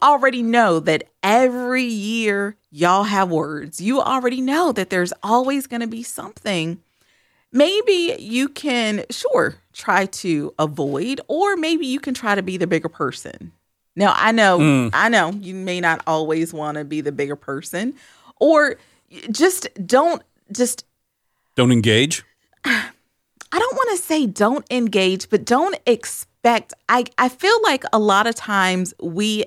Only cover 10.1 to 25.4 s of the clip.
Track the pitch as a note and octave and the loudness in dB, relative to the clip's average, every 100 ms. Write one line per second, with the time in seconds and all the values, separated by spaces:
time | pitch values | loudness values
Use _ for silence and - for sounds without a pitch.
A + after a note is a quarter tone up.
10.1 | - F#3 D3+ D3 - D#3 D3 C#3+ C#3 A3+ | -4 -4 -4 -4 -4 -4 -2 -4 -4 -4
11.1 | C4 - D#4 G4+ F#4 D#4+ E4 C4 C4+ C#4 | -6 -4 0 0 0 -2 -2 -2 -6 -6
12.1 | B3+ A3 G3+ F#3+ F#3 F3 D#3+ D#3+ - C#3 | -6 -2 -2 -2 -4 -2 -2 -4 -6 -6
13.1 | - - - E3+ _ _ _ _ F3 G3+ | -6 -16 -16 -20 _ _ _ _ 0 2
14.1 | - A3 A3+ G3 F3 D3+ C3+ A#2 C#3 A3+ | 4 2 4 4 6 4 4 2 0 2
15.1 | A3 E3 G3+ F#3 F#3+ F#3 F3+ E3+ D#3+ D#3+ | 2 0 -4 -10 -10 -6 -2 -2 -2 -2
16.1 | D#3+ D#3 D#3+ E3 D#3+ D3+ D3+ C#3+ D3+ C#3+ | -2 0 -2 -4 -6 -8 -8 -8 -6 -6
17.1 | C#3 C#3+ C#3+ - C#3 - F3 A#3+ - _ | -4 -6 -6 -8 -10 -8 -6 -6 -8 _
18.1 | _ - - D4 D#4 C#4+ - _ _ _ | _ -20 0 4 6 4 -2 _ _ _
19.1 | - - G#3+ F4+ F4+ - - F3+ C4 E4+ | -16 -8 2 2 2 -8 -10 2 4 4
20.1 | E4 _ _ _ G3+ A#3+ - _ _ _ | -2 _ _ _ -2 -2 -2 _ _ _
21.1 | _ _ _ _ - B2 A#2+ A2 A2 D3+ | _ _ _ _ 2 4 4 4 4 2
22.1 | - - _ _ _ C4+ A3+ - _ _ | -4 -12 _ _ _ -4 -4 -4 _ _
23.1 | _ _ _ - F4 B4 C5 A#4+ F4+ - | _ _ _ -6 -2 0 0 -2 -2 -2
24.1 | D#4 A3+ - G#3+ C#4+ - B3 A3+ G3+ F#3+ | 0 0 2 0 0 -4 -2 0 2 0
25.1 | F#3 - G#3+ | 0 0 -2